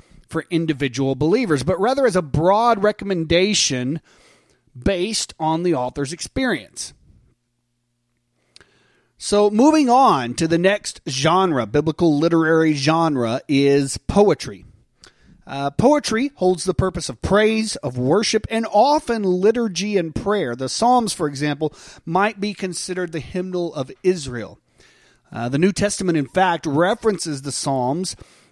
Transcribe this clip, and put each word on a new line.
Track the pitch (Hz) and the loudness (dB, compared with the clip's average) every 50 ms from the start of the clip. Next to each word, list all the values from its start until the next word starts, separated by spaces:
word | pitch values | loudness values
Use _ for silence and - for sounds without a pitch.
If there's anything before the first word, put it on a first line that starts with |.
| _ _ _ - _ - | _ _ _ -20 _ -10
for | - 160 - - | -8 -8 -6 -2
individual | - 160 165 156 151 123 147 131 117 131 135 135 135 | -2 -2 -2 -2 -4 -2 -4 -4 -2 -2 -2 -2 -2
believers, | 127 147 160 190 254 254 190 156 131 | 0 0 0 0 0 0 0 0 0
but | 123 151 185 170 | 0 -2 -2 0
rather | 190 240 269 277 269 | 0 0 0 2 2
as | 233 175 | 2 2
a | 185 | 0
broad | 170 139 123 147 165 180 196 214 233 240 233 202 | -2 -2 -2 0 4 4 4 4 4 2 2 2
recommendation | 190 208 208 - 202 202 196 175 160 151 165 175 226 214 208 - - - 139 127 123 131 151 160 - _ _ _ _ _ _ _ _ _ _ _ _ _ - | 2 0 0 -2 -4 -4 -2 -2 0 0 2 2 2 2 2 0 0 0 -2 -2 -2 -4 -4 -6 -8 _ _ _ _ _ _ _ _ _ _ _ _ _ -12
based | 131 120 196 196 175 180 220 220 - - - - - | -4 -2 -2 -2 0 -2 -4 -4 -6 -6 -8 -8 -6
on | 156 156 160 165 175 | -4 -2 -2 -2 0
the | 180 160 | -2 -2
author's | 127 123 127 - 143 143 131 170 | -2 -2 -6 -6 -6 -8 -8 -8
experience. | - - - - 262 262 247 196 123 98 - - - - - - _ _ _ _ _ _ _ _ _ _ _ _ _ _ _ _ _ _ _ _ _ _ _ _ _ _ _ _ _ _ _ _ - _ _ _ _ _ _ _ _ _ _ _ - | -12 -12 -10 -6 -4 -2 -2 -2 -4 -6 -12 -16 -16 -16 -16 -16 _ _ _ _ _ _ _ _ _ _ _ _ _ _ _ _ _ _ _ _ _ _ _ _ _ _ _ _ _ _ _ _ -20 _ _ _ _ _ _ _ _ _ _ _ -14
So | - - 208 208 208 208 | -6 0 2 2 4 4
moving | 208 208 254 302 311 311 294 247 | 4 4 6 6 6 4 4 4
on | 240 262 269 233 170 135 123 120 127 | 4 4 4 4 4 2 0 -4 -2
to | - 165 160 | -2 0 0
the | 170 170 | 2 2
next | 175 190 202 208 - - - - - 151 | 2 2 0 0 -4 -10 -14 -12 -10 -8
genre, | 131 131 135 160 170 185 190 185 156 127 113 | -6 -2 0 2 4 4 2 2 2 0 -2
biblical | 101 107 147 147 160 151 - 175 165 147 143 | 0 0 0 0 0 0 0 2 2 2 4
literary | 160 170 165 165 160 160 165 160 160 160 | 2 2 2 2 4 4 4 4 4 2
genre, | 151 143 131 151 160 165 170 160 147 127 120 113 113 135 - - | 2 0 2 2 2 2 2 2 0 0 0 -2 -2 -2 -2 0
is | 143 135 139 139 139 143 139 135 - - | 2 2 4 4 4 2 2 0 -4 -8
poetry. | _ - - 202 208 190 151 - - - 101 90 - - - _ _ _ _ _ - - _ _ _ _ - _ - | _ -2 2 4 4 4 4 0 -2 -12 -14 -16 -18 -20 -20 _ _ _ _ _ -20 -20 _ _ _ _ -20 _ -16
Uh, | - 135 139 139 143 | -12 -8 -4 -4 -4
poetry | 139 - - 262 302 294 - - 220 220 262 285 - | 0 2 4 4 4 4 0 -2 -2 -2 -2 -4 -4
holds | - 180 185 185 165 - | 0 0 0 0 0 -2
the | 185 175 | -4 -4
purpose | - 190 185 175 170 151 - | -4 -4 -6 -6 -6 -10 -10
of | 123 - | -10 -8
praise, | - - 185 208 214 214 220 220 220 214 - - | -2 2 2 4 4 4 2 0 -2 -4 -6 -8
of | - 135 127 123 | -8 -8 -6 -2
worship, | 127 131 160 208 220 - - 214 - - | 0 2 2 2 2 2 0 -2 -2 -2
and | 226 226 226 - | -4 -4 -4 0
often | - 208 240 285 294 311 - - 233 226 202 | 2 4 4 4 4 2 0 -2 -4 -2 0
liturgy | 185 180 180 185 214 226 247 233 220 175 160 190 208 208 190 | 0 0 2 2 2 2 2 0 -4 -4 -4 -4 -2 -2 -2
and | 170 160 156 | -2 -2 -6
prayer. | - - 196 208 202 165 123 120 | -6 -4 -2 -2 -2 -2 -4 -4
The | 123 131 127 | -4 -6 -6
Psalms, | - - 220 240 254 247 233 196 | -4 0 2 4 4 4 2 0
for | - - 175 147 | -2 -4 -4 -4
example, | 143 131 147 151 147 143 156 151 - - - - - - - | -4 -2 -2 -2 -2 -2 -4 -4 -6 -8 -20 -20 -20 -16 -8
might | 165 165 185 202 220 208 196 | -4 -2 0 0 0 -2 -2
be | 190 208 202 | -6 -6 -6
considered | - - 190 170 - - - 185 180 180 170 | -6 -8 -8 -8 -8 -8 -8 -6 -6 -6 -6
the | 160 160 | -6 -8
hymnal | 127 - - 185 180 185 180 180 175 170 - | -10 -8 -6 -6 -6 -4 -4 -4 -6 -6 -6
of | 156 131 135 156 - | -8 -10 -10 -8 -4
Israel. | - 185 185 175 139 131 123 120 104 90 - - _ _ _ _ _ _ _ _ _ _ _ _ _ - | 0 0 0 0 -2 -8 -8 -10 -10 -10 -14 -20 _ _ _ _ _ _ _ _ _ _ _ _ _ -16
Uh, | - 107 120 123 | -10 -8 -6 -4
the | 131 143 | 0 2
New | 175 202 180 | 2 2 2
Testament, | - 202 208 - - 196 180 165 156 | 0 -2 -2 -2 -2 -2 -2 0 -2
in | 139 - | -2 -2
fact, | - 185 190 185 170 156 - | 0 0 2 2 0 -2 -4
references | 156 139 151 175 190 240 - - 226 202 170 - 165 147 135 | -2 0 0 2 2 0 0 0 -2 -2 -2 -4 -8 -8 -8
the | 139 139 | -8 -8
Psalms | 123 - - 147 135 131 123 127 143 170 190 - - - - _ _ _ _ _ | -8 -6 -4 -4 -2 -2 -2 -2 -2 -4 -4 -8 -10 -12 -16 _ _ _ _ _